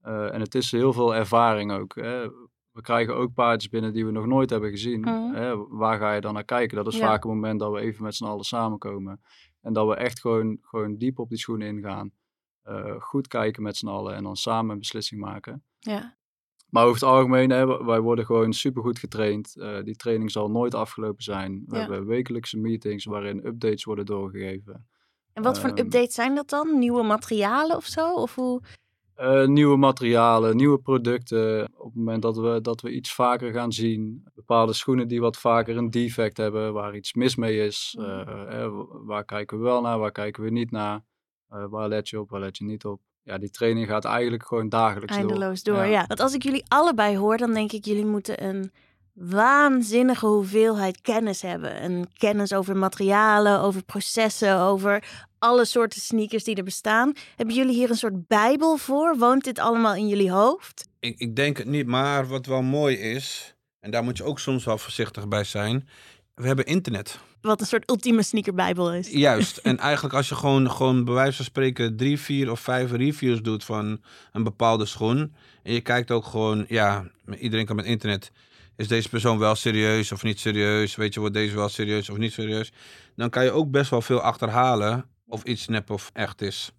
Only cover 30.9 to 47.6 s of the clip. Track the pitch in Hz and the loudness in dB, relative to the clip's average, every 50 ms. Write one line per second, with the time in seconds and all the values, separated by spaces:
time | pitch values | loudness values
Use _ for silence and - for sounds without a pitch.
30.9 | 135 131 117 120 120 123 123 - 117 113 110 110 110 107 107 - _ _ - 117 | 0 2 2 2 0 -2 -2 -2 -2 0 2 2 0 0 -2 -4 _ _ -20 -12
31.9 | 110 117 113 113 113 113 110 113 113 113 110 117 117 117 110 120 117 117 - 120 | -6 -4 -4 -2 -2 -2 -2 -2 -2 0 0 0 0 0 -2 -2 -4 -4 -6 -8
32.9 | 123 131 131 - - - 127 123 123 120 123 120 110 120 120 120 107 104 113 113 | -8 -8 -8 -8 -2 0 2 2 2 0 -2 -4 -4 -4 -4 -4 -2 0 0 0
33.9 | 110 107 110 107 113 143 - - _ - - _ 120 113 113 110 110 - - - | 0 -2 -4 -6 -8 -12 -16 -20 _ -20 -2 _ 4 4 6 4 2 -2 0 0
34.9 | 131 127 120 117 120 120 117 117 110 - - 120 117 117 113 113 117 120 120 113 | 0 0 2 0 -2 0 0 0 0 0 2 2 4 4 2 0 -2 -2 -2 -2
35.9 | 110 117 120 117 120 - 113 107 - - 110 107 104 107 107 110 107 104 104 104 | 0 -2 -2 -2 -2 -2 -2 -2 -2 -2 -4 -2 -2 -2 -4 -4 -4 -6 -8 -8
36.9 | 104 104 101 - - 117 123 127 123 123 117 113 110 107 104 104 104 - - - | -10 -10 -12 -6 -4 0 0 0 0 0 -2 0 0 0 0 -2 -2 -6 -10 -10
37.9 | - 113 110 98 95 95 95 104 110 104 101 101 117 117 117 113 104 101 104 - | -10 -10 -10 -8 -8 -10 -10 -12 -12 -14 -12 -12 -8 -8 -8 -8 -8 -10 -12 -14
38.9 | - - 110 107 104 104 101 - 104 107 104 - - 110 113 120 123 123 120 120 | -16 -18 -12 -8 -8 -8 -8 -6 -8 -8 -8 -6 -6 -2 0 0 2 2 0 0
39.9 | 117 110 107 104 - - 104 107 104 - 107 110 113 117 117 117 117 110 107 104 | -2 -2 -2 -4 -4 -4 -8 -8 -6 -6 -6 -2 -2 -2 -2 -4 -4 -4 -4 -4
40.9 | 104 107 - _ _ _ _ _ _ _ _ _ 107 104 101 101 104 107 110 104 | -6 -8 -10 _ _ _ _ _ _ _ _ _ -14 -12 -12 -8 -8 -6 -4 -2
41.9 | 107 107 101 - - 107 104 101 - 98 98 95 95 - 104 104 107 107 - 104 | -4 -4 -4 -6 -8 -10 -10 -8 -8 -8 -8 -8 -8 -8 -8 -8 -8 -8 -8 -10
42.9 | 101 98 _ _ _ _ _ - 98 95 98 101 - - 120 113 113 113 113 101 | -10 -10 _ _ _ _ _ -12 -10 -8 -8 -10 -6 0 0 2 2 2 0 0
43.9 | 107 107 107 104 107 120 120 120 117 113 - - 120 117 113 107 107 113 113 110 | -2 -2 -2 0 0 0 0 0 -2 -4 -6 -4 -4 -4 -2 0 2 4 4 4
44.9 | 104 101 101 101 - 101 101 98 - 190 196 190 185 185 - 208 208 196 190 202 | 2 0 -6 -4 -4 -2 0 0 0 -2 -2 -4 -4 -4 -2 0 2 2 4 4
45.9 | 214 202 175 - - - - 262 269 277 262 269 269 277 - - 247 277 311 349 | 4 2 2 0 -2 0 0 0 0 -2 -2 -2 -2 -2 0 2 4 4 6 4
46.9 | 294 220 208 208 202 190 196 214 220 226 240 233 226 220 | 4 4 2 2 4 4 4 2 2 2 2 0 0 0